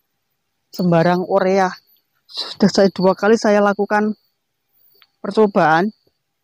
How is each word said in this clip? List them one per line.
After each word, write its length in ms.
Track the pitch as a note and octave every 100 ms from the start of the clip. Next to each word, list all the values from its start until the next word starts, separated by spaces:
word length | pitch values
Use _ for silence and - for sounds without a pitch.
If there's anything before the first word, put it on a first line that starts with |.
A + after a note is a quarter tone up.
| _ _ _ _ _ _ _ -
sembarang 480 | F3+ E3 E3+ F3+ -
urea. 480 | F#3+ F#3 G3 F#3 - _ _ _ _ _
Sudah 400 | - - - G3+
saya 240 | - G3
dua 240 | - F#3 F#3
kali 160 | G3+
saya 320 | A3+ A3 G#3 G3+
lakukan 480 | G3+ G3+ G#3 G#3+ G#3 _ _ _ _ _ _ _ _ _ _ G3+
percobaan. 640 | G#3 G#3 G3+ D#3 D#3+ G#3+ - _ _ _ _